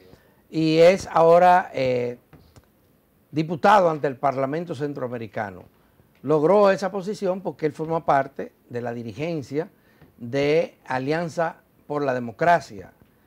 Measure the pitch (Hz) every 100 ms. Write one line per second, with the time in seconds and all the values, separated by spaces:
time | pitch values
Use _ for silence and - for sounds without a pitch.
0 | - - _ _ _ 156 160 160 170 190
1 | - 165 165 170 180 180 - 135 131 123
2 | 120 123 _ - _ - _ _ _ _
3 | _ _ _ 143 160 170 202 208 170 156
4 | 143 127 139 127 135 156 175 135 147 147
5 | 127 120 110 120 104 90 - _ _ _
6 | _ _ 131 156 151 208 202 190 190 202
7 | 180 202 196 190 180 - 156 - 160 165
8 | 165 143 139 - - _ _ 120 120 120
9 | 117 101 160 165 123 143 170 _ _ _
10 | - _ 117 139 143 160 170 _ - 131
11 | 135 160 175 170 165 - _ _ - 147
12 | 143 127 120 107 165 170 - 104 85 _
13 | _ _